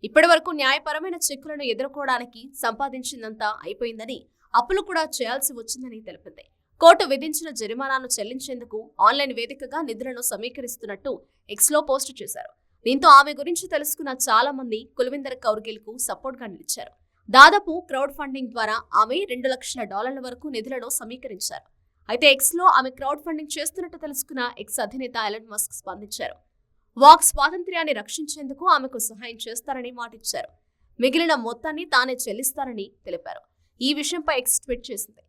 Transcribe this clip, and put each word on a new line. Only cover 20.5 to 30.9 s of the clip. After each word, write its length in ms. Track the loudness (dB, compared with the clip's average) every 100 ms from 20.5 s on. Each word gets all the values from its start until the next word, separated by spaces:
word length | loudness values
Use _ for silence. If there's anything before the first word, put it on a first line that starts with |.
| -8 -8 -10 -6
సమీకరించారు. 760 | -8 -8 -14 -14 -10 -10 -10 _ _ _ _ -6
అయితే 180 | 4 6 6
ఎక్స్‌లో 300 | 2 4 6
ఆమె 240 | 6 2
క్రౌడ్ 300 | -6 -6 -6
ఫండింగ్ 400 | -6 -8 -8 -8
చేస్తున్నట్టు 380 | -8 -8 -12 -12
తెలుసుకున్న 540 | -12 -10 -10 -6 -8 -8
ఎక్స్ 200 | -10 -6
అధినేత 380 | -6 -6 -8 -4 -4
ఎలన్ 240 | -6 -10
మస్క్ 240 | -8 -8
స్పందించారు. 640 | -8 -12 -14 -12 -10 -10 -12 _ _ _ _ _ 8
వాక్ 260 | 10 10
స్వాతంత్ర్యాన్ని 680 | 8 2 0 0 -6 -4 -2
రక్షించేందుకు 680 | -4 -6 -10 -10 -10 -10 -4 2
ఆమెకు 300 | 2 2 -8
సహాయం 400 | -8 -8 -16 -14 -12
చేస్తారని 440 | -12 -8 -8 -8
మాటిచ్చారు. 560 | -12 -14 -10 -8 -8 -8 _ _ _ _